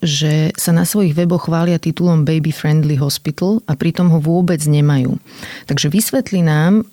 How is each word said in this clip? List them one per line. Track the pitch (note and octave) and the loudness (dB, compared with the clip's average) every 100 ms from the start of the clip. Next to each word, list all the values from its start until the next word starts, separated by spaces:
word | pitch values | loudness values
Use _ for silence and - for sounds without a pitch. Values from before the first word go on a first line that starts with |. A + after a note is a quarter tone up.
| E3 | -4
že | C#3 D3+ D#3 D#3+ | -2 0 2 0
sa | - - | -2 0
na | E3 F3 | 2 2
svojich | G#3 F#3 D3+ | 0 0 2
weboch | F3 F3 - | 0 0 0
chvália | E3 E3+ E3+ | -2 0 0
titulom | E3 D#3+ F3 D#3+ | -2 -2 2 2
Baby | D3 D#3+ D#3 | 2 0 -2
Friendly | - D3+ D#3 D3 | -4 0 0 2
Hospital | C#3+ C#3+ - D3+ D3+ F3+ A3 - | 0 -2 -4 -6 -4 -2 -2 -2
a | |
pritom | D3 E3 E3+ F3+ | -4 -2 0 2
ho | E3 | 2
vôbec | D3+ E3+ F3+ E3 | 2 0 0 0
nemajú. | D3+ D3 D3 C#3 B2+ - - - - - - | 0 2 2 2 0 -4 -8 -20 -18 -16 -6
Takže | C#3+ D3+ | -4 0
vysvetli | F#3+ - C4+ B3+ F#3 E3 | -2 -2 -4 -2 0 2
nám, | D3+ E3 G#3+ G#3+ | 2 2 2 0